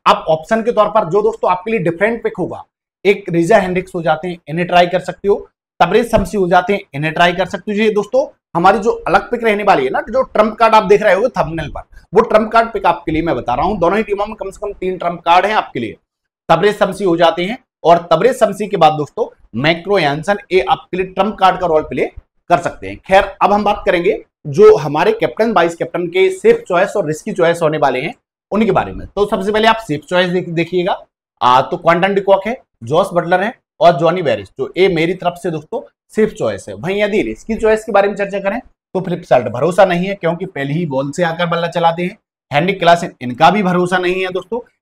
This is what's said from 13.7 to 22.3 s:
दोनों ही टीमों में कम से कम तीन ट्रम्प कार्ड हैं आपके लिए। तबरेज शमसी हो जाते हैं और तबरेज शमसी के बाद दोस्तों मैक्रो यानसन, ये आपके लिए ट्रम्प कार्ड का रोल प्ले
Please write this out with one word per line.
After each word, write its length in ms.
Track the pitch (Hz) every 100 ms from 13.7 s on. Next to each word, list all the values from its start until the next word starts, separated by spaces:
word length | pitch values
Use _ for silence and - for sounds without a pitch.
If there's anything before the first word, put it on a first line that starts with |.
| 208
दोनों 200 | 170 196
ही 40 |
टीमों 220 | 214 196 208
में 80 | 220
कम 140 | 190
से 80 | 185
कम 120 | 202
तीन 220 | 196 185 185
ट्रम्प 220 | 170 170
कार्ड 260 | 170 175 190
हैं 80 |
आपके 260 | 214 - -
लिए। 160 | 110 - _ _ _ _ -
तबरेज 300 | 165 196 202
शमसी 260 | 196 185
हो 120 | 196 165
जाते 280 | 170 165
हैं 140 | 180 254 _ _
और 220 | 151 170 -
तबरेज 260 | 160 220 254
शमसी 300 | 208 202 208
के 80 | 190
बाद 160 | 156
दोस्तों 320 | 151 143 - 240 - _ 110
मैक्रो 420 | 147 170 175 196
यानसन, 400 | 151 147 160 202 -
ये 80 | 185
आपके 340 | - 160 - 185
लिए 100 | 185
ट्रम्प 280 | - 196 202
कार्ड 240 | 190 180
का 60 | 175
रोल 160 | 156
प्ले 220 | - 127 254 - -